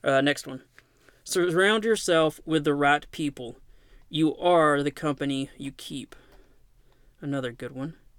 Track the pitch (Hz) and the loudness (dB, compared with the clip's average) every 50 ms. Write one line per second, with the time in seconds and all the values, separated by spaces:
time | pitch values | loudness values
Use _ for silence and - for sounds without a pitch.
0 | - 135 139 135 139 143 143 - - 147 131 131 _ _ _ - _ _ _ _ | 0 2 2 2 2 2 -2 -2 -6 -14 -16 -16 _ _ _ -20 _ _ _ _
1 | _ - _ _ _ - - 185 175 180 160 175 190 202 214 226 208 226 220 208 | _ -20 _ _ _ -4 -2 0 0 2 4 4 4 4 4 2 2 0 0 0
2 | - - 175 160 160 156 151 - - - 160 160 147 156 147 143 143 143 147 147 | 2 2 2 4 4 2 0 -4 -6 -2 -2 0 2 0 0 2 4 2 2 2
3 | - - - - 160 143 131 - 127 117 127 - - - - - _ _ - - | 0 -8 -8 -6 -6 -6 -6 -8 -12 -14 -14 -16 -20 -20 -20 -20 _ _ -20 -20
4 | - _ - 151 160 156 - - - 175 180 170 156 151 147 143 143 147 - - | -20 _ -2 0 0 0 0 0 2 4 6 6 6 6 4 2 0 -2 -4 -4
5 | - 156 143 135 139 139 139 135 135 135 - - 139 139 131 - - - - 139 | -4 -4 -2 -2 -2 -4 -2 -4 -6 -8 -10 -12 -12 -12 -12 -14 -16 -12 -12 -12
6 | 117 _ - - - _ - - - _ - _ _ _ _ _ _ _ _ _ | -12 _ -18 -20 -20 _ -20 -20 -20 _ -20 _ _ _ _ _ _ _ _ _
7 | _ - _ _ - 143 139 139 127 123 120 - 127 123 131 131 135 143 165 - | _ -20 _ _ -8 -6 -6 -6 -6 -8 -10 -10 -14 -12 -10 -10 -10 -10 -10 -14
8 | _ - _ | _ -20 _